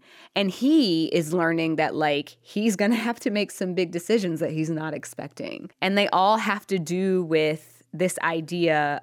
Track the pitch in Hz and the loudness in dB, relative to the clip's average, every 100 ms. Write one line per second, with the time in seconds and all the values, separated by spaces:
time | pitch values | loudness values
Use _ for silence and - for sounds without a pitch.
0 | _ - - - 196 180 254 320 226 160 | _ -20 -8 -2 -2 0 4 4 4 2
1 | 160 175 151 175 165 165 160 156 151 147 | 2 0 0 0 2 2 0 2 0 0
2 | 151 143 143 - - 202 226 185 202 226 | 0 0 -4 -14 -10 -2 0 2 2 0
3 | 220 233 247 208 196 - 185 180 175 170 | -2 -4 -2 -2 -4 -4 -4 -2 -2 -2
4 | - 226 185 160 160 156 160 156 156 147 | 0 0 0 -2 -2 -2 -2 -2 -6 -8
5 | - - 147 - - - - - 190 202 | -12 -14 -14 -12 -12 -12 -14 -4 0 2
6 | 202 175 196 220 214 202 - 190 156 180 | 2 4 4 4 0 -4 -2 -2 -2 0
7 | 190 185 170 160 156 156 - _ _ 156 | 0 0 2 2 2 -2 -8 _ _ -2
8 | 180 - 165 165 156 180 165 151 147 143 | -2 -2 -4 -4 -4 0 2 2 2 -2